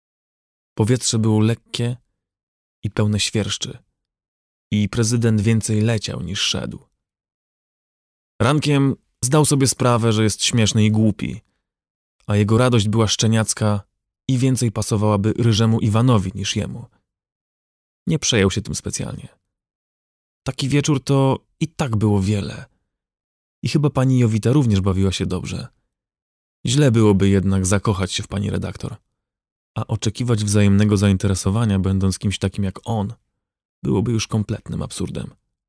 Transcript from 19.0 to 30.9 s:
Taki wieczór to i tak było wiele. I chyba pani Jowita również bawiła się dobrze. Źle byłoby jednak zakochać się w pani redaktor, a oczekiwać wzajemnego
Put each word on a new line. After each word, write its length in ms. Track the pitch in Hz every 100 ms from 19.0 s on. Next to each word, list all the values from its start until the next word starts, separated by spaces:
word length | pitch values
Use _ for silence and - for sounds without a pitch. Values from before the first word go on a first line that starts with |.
| - - - _ _ _ _ _ _ _ _ _ _ _
Taki 260 | - - 135
wieczór 340 | 143 139 143
to 420 | - 139 135 131 _ -
i 80 | 156
tak 280 | - 135 110
było 260 | 107 101
wiele. 440 | 95 104 71 - - _ _ _ _ _ _ _ _ _
I 60 | 120
chyba 200 | 160 127
pani 300 | - 131 127
Jowita 320 | 120 110 113
również 280 | 139 123 98
bawiła 300 | 95 92 95
się 140 | - 90
dobrze. 420 | 90 95 92 - _ _ _ _ _ _ _ _ _ -
Źle 240 | 131 143
byłoby 380 | 113 107 98 98
jednak 360 | 98 95 95 92
zakochać 460 | 101 117 95 92
się 120 | -
w 40 | 104
pani 220 | 101 98
redaktor, 460 | 95 92 92 - - _ _ _ _ _ _ _ -
a 100 | 110
oczekiwać 560 | 110 110 - 123 113
wzajemnego 540 | 104 104 101 98 104